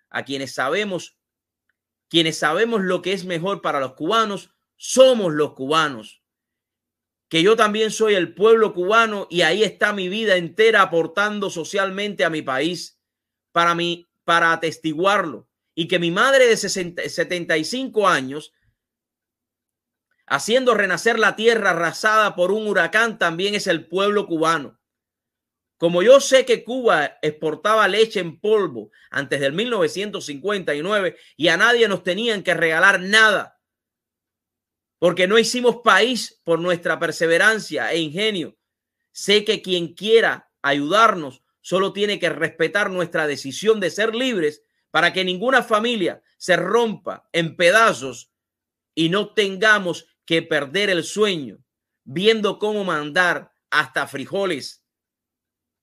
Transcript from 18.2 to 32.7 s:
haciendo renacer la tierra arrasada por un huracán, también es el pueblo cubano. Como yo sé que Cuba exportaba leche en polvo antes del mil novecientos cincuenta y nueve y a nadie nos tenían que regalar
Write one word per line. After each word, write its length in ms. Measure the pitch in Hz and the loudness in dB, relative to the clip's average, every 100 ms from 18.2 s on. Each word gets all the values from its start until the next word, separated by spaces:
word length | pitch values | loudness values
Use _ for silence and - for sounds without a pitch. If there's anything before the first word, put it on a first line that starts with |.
| 131 147 - _ _ _ _ _ _ _ _ _ _ _ _ _ _ _ _ _ - | -2 -10 -16 _ _ _ _ _ _ _ _ _ _ _ _ _ _ _ _ _ -6
haciendo 480 | 139 - 247 247 | -4 0 2 4
renacer 440 | 208 196 170 226 233 | 2 0 0 0 2
la 180 | 208 190 | 2 2
tierra 340 | 220 220 196 | 2 2 2
arrasada 640 | 170 165 - 220 220 208 | 0 -2 -2 0 2 2
por 180 | 175 180 | 0 0
un 140 | 214 214 | 0 0
huracán, 520 | 185 165 214 226 214 | 0 2 2 0 0
también 360 | 170 165 190 | -2 0 -2
es 120 | 208 190 | -2 -2
el 220 | 165 - | -2 -2
pueblo 380 | 180 202 208 185 | -2 0 0 -2
cubano. 520 | 165 160 165 123 - _ _ _ _ _ _ _ _ _ _ | 0 0 0 -4 -18 _ _ _ _ _ _ _ _ _ _
Como 220 | 170 175 | 0 4
yo 160 | 208 277 | 6 6
sé 260 | - 262 254 | 6 2 4
que 160 | 220 | -2
Cuba 560 | - 262 233 165 147 - | -4 -2 2 2 0 -4
exportaba 680 | 156 151 160 151 208 220 196 | -6 -4 -6 -2 0 2 2
leche 320 | 202 220 208 | 2 0 -2
en 180 | 175 156 | -8 -6
polvo 540 | 208 220 180 117 104 _ _ | 0 2 0 -6 -14 _ _
antes 300 | 135 135 143 | -8 -4 -2
del 120 | 139 | -2
mil 160 | 160 247 | -2 -2
novecientos 580 | 220 156 180 208 190 147 | 0 -2 -2 -8 -10 -12
cincuenta 500 | 143 185 202 160 147 | -8 -6 -4 -4 -4
y 40 | |
nueve 360 | 170 208 180 - _ - | -2 -2 -2 -6 _ -2
y 120 | 165 | 0
a 80 | 165 | 4
nadie 320 | 226 240 220 | 4 4 2
nos 160 | 185 | 0
tenían 400 | - 180 233 208 | -4 -2 -2 -2
que 100 | 180 | -2
regalar 460 | 165 165 | 0 2